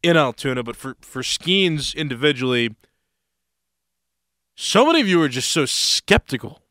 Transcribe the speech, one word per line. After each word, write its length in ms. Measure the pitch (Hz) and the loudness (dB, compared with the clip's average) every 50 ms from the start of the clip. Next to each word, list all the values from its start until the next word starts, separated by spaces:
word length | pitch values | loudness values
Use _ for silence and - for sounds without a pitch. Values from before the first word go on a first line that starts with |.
in 160 | - 170 170 160 | 4 4 4 4
Altoona, 440 | 147 127 117 - - 139 127 127 | 4 2 -2 -4 -6 -4 -4 -4
but 140 | 120 117 113 | -6 -8 -10
for, 220 | - - 135 127 _ | -12 -12 -14 -14 _
for 220 | - - - 131 | -20 -12 -10 -8
Skeens 720 | 127 - - - - 165 185 196 190 175 156 151 131 - - | -6 -6 -6 -6 -2 0 0 2 2 0 0 -2 -4 -6 -6
individually, 800 | - 156 143 127 117 135 151 143 123 131 127 127 120 120 117 107 _ _ _ _ _ _ _ _ _ _ _ _ _ _ _ _ _ _ _ _ _ _ _ _ _ _ _ _ _ _ _ _ _ _ _ _ | -6 -6 -6 -4 0 0 0 0 0 -2 0 0 0 0 -2 -6 _ _ _ _ _ _ _ _ _ _ _ _ _ _ _ _ _ _ _ _ _ _ _ _ _ _ _ _ _ _ _ _ _ _ _ _
so 300 | - - - - 202 262 | -10 -8 0 2 4 4
many 160 | 311 330 320 | 6 4 2
of 80 | 247 196 | 2 2
you 100 | 180 170 | 2 2
are 80 | 160 143 | 2 2
just 200 | 120 131 123 - | -2 -4 -4 -2
so 140 | - 165 143 | 0 0 0
skeptical. 960 | 123 - - - - - - _ - 196 - _ - 139 123 - 104 - _ _ _ | 0 -2 -2 -2 0 -2 -2 _ 2 2 2 _ -2 -8 -6 -6 -10 -16 _ _ _